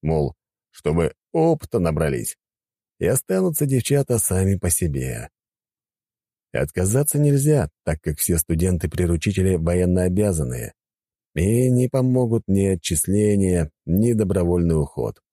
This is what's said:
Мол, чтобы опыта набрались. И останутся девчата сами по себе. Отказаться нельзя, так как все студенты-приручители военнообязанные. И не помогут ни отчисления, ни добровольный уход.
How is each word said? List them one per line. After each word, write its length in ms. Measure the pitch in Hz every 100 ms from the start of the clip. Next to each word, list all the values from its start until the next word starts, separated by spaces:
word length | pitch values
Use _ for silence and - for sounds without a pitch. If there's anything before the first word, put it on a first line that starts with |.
Мол, 340 | 76 80 71 - _ _ _
чтобы 420 | - - 82 82 - _
опыта 480 | 165 160 156 - 113
набрались. 580 | 85 76 78 64 53 - _ _ _ _ _ _
И 60 | 85
останутся 600 | 135 - 190 185 156 147
девчата 540 | 131 - 143 135 117
сами 360 | - 92 95 95
по 140 | 90
себе. 600 | - 87 69 64 58 58 _ _ _ _ _ _ _ _ _ _ _ _ -
Отказаться 640 | 73 - 92 120 147 147
нельзя, 500 | 147 139 143 151 78 _
так 180 | - 78
как 160 | - 76
все 200 | - 85
студенты-приручители 1160 | - 82 90 90 85 - 87 85 - 95 95 92
военнообязанные. 1160 | 82 90 90 92 90 90 104 85 65 62 58 _ _ _ _ _ _
И 360 | 76 92 117 127
не 200 | 123 127
помогут 540 | 131 127 127 120 113 -
ни 180 | 98 98
отчисления, 1040 | 95 - 85 - 101 104 101 95 90 78 _ -
ни 280 | 90 117
добровольный 680 | 113 98 90 87 87 85 80
уход. 420 | 71 - 57 - _